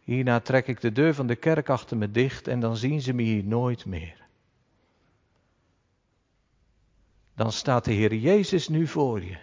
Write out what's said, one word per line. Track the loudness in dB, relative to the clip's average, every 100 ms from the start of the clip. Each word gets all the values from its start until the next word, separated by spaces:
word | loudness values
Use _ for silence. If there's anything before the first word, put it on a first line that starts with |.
Hierna | -4 -2 2 0
trek | 2 0 0
ik | -2
de | -2
deur | 2 2
van | 2 -2
de | 0
kerk | 2 0 2
achter | -2 -2 -4
me | -2
dicht | 2 0 -2 -6
en | -2
dan | -2 -2
zien | -2 -2
ze | -2
me | -2
hier | 0 0
nooit | 0 0 0 -4 -6
meer. | -10 -10 -16 _ _ _ _ _ _ _ _ _ _ _ _ _ _ _ _ _ _ _ _ _ _ _ _ _ _ _ _ _ _ _
Dan | -2 -2
staat | -2 0 0
de | 2
Heer | 2 2
Jezus | 2 4 4 4 0 0
nu | 0 0
voor | 0 0 -2
je. | -6 -14